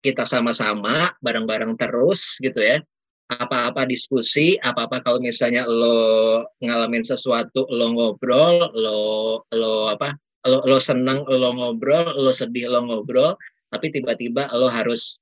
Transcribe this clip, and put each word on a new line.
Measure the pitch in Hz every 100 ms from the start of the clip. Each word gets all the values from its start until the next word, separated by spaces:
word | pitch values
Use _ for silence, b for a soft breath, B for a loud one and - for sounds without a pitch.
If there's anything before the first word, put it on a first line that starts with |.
kita | 139 127
sama-sama | 117 127 117 113 107 104 104 151 175 -
bareng-bareng | 123 220 220 - 113 113
terus | 147 120 147 190 - -
gitu | 131 123
ya. | 107 147 - _ _ _ _
Apa-apa | 123 123 127 120 120 127
diskusi, | 123 - 131 117 147 160 190
apa-apa | 123 123 117 127
kalau | 127 123
misalnya | 123 117 120 120
lo | 117 117 117 117 113 110 113 113 151 _
ngalamin | 120 117 117 117
sesuatu, | 113 123 131 117 117 131 127
lo | 120 117
ngobrol, | 117 113 101 127 131 165 175 170 113
lo, | 110 107 107 107 110 113 -
lo | 113 113 110 107
apa, | 104 143 147 _ _
lo, | 131 131
lo | 131 135
seneng, | - 123 127 135
lo | 139 131 127 123
ngobrol, | 120 113 131 156 170 143
lo | 131
sedih, | 127 117 120 120
lo | 123
ngobrol, | 120 110 117 123 151 196 B B _
tapi | 107 156
tiba-tiba | 143 123 113 117 123 143
lo | 120 127
harus | 117 120 120 - -